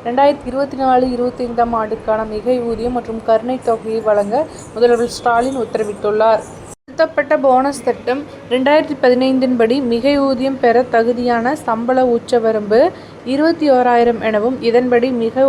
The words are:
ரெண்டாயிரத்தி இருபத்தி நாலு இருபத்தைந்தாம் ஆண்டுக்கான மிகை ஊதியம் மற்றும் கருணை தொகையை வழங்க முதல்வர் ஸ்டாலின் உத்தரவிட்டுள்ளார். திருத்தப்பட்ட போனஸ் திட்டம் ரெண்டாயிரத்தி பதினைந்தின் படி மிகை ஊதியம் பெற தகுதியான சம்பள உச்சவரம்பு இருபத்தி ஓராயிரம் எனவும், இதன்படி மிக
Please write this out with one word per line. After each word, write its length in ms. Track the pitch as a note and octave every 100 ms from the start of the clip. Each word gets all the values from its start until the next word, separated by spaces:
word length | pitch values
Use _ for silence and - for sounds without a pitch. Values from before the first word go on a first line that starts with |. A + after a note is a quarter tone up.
| A#3
ரெண்டாயிரத்தி 440 | B3 C#4+ C#4+ B3
இருபத்தி 280 | B3+ C#4 C4
நாலு 240 | C4 B3+ B3+ B3
இருபத்தைந்தாம் 600 | B3 B3 A#3+ A#3 A#3 A#3
ஆண்டுக்கான 480 | G#3+ A3 - A3 A3
மிகை 240 | G#3+ A#3+ B3+ A#3
ஊதியம் 260 | A3 A#3+ B3
மற்றும் 240 | A#3 A3+ A3+
கருணை 280 | A3 A#3 B3+ B3+
தொகையை 320 | A3+ A3 A3 G#3+
வழங்க 360 | G#3 G3+ B3 D#4 - - A3
முதல்வர் 400 | A#3+ A#3 A#3 -
ஸ்டாலின் 420 | B3 A#3 B3+ C4+
உத்தரவிட்டுள்ளார். 800 | A3 A3 G#3+ G3+ G#3 G#3+ A3 A3 - - - - -
திருத்தப்பட்ட 480 | C4 D#4+ D#4 C#4+ D4+ C4+
போனஸ் 400 | B3+ C4+ C#4 -
திட்டம் 340 | A#3 - C4 C#4+ - -
ரெண்டாயிரத்தி 460 | B3 C4 D4+ D#4 D4
பதினைந்தின் 520 | B3+ B3 C4 C4 B3+ B3
படி 180 | A3+ C4+ B3
மிகை 220 | A#3 C4 C#4+ C#4
ஊதியம் 340 | B3+ C4+ C4
பெற 220 | A#3+ A#3 B3
தகுதியான 640 | A#3 A3+ A#3+ A#3+ A#3 A#3 D4+
சம்பள 340 | - A3 A#3+ C4 B3+ A#3
உச்சவரம்பு 640 | - A#3+ A3 A3 G#3 A3 E4 - - - -
இருபத்தி 340 | C4+ D#4+ E4 D4+ B3+
ஓராயிரம் 460 | B3 A#3+ A#3+ A#3 G#3+
எனவும், 300 | G#3+ A3 C4 A#3
இதன்படி 400 | A#3 B3+ A#3+ B3+ B3
மிக 220 | A3+ A3+